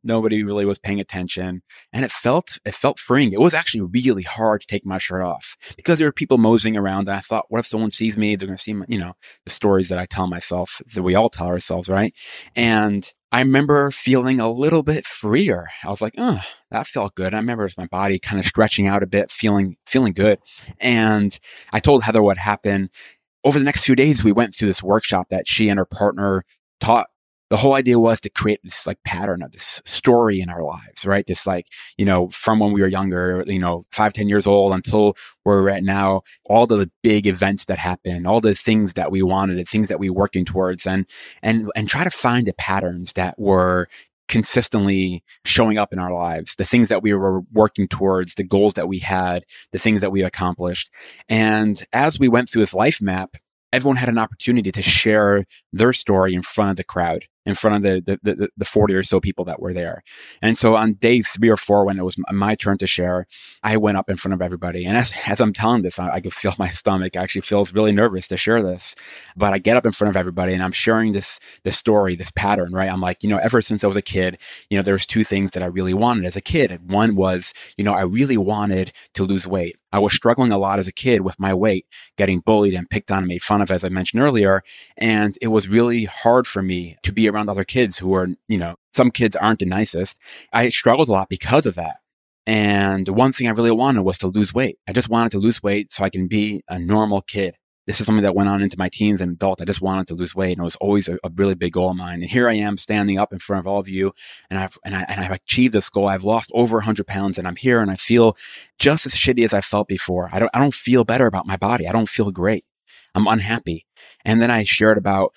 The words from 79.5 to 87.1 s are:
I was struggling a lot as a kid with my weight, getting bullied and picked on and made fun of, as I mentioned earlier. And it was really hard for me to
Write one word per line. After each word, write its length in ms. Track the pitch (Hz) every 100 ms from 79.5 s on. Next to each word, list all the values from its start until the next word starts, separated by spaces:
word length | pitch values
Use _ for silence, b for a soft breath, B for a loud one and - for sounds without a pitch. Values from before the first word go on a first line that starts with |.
| 95 85 - _
I 60 | 101
was 140 | 104
struggling 380 | - 117 120 123
a 60 | 101
lot 220 | 98 98
as 80 | 92
a 20 |
kid 300 | - 131 113
with 180 | 95 -
my 140 | 98
weight, 320 | 95 101 95 - B B -
getting 240 | 98 92
bullied 320 | 98 110 101
and 160 | 90 85
picked 200 | 107 -
on 100 | 98
and 80 | 90
made 140 | 87
fun 200 | - 104
of, 100 | 98
as 140 | 92 92
I 40 |
mentioned 320 | 92 87 113
earlier. 420 | 143 123 98 95 B B B -
And 400 | 113 107 104 98
it 60 | 117
was 220 | 110 95
really 340 | 110 120 120
hard 420 | 104 - 117 123 120
for 160 | -
me 360 | 95 90 85 80
to 100 | -